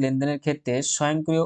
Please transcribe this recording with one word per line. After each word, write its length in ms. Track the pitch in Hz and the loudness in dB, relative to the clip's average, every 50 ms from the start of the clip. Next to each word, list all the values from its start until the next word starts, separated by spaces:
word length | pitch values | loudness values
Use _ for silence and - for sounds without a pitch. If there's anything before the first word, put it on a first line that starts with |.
লেনদেনের 380 | 135 135 131 135 139 143 147 139 - | 0 0 2 0 0 0 -2 -2 -2
ক্ষেত্রে 300 | 151 143 147 - 127 123 127 - - - | -2 -4 -2 -2 -2 -2 -2 -2 -2 -2
স্বয়ংক্রিয় 500 | - 151 147 156 160 156 160 160 160 165 | 0 0 0 0 0 0 0 0 0 0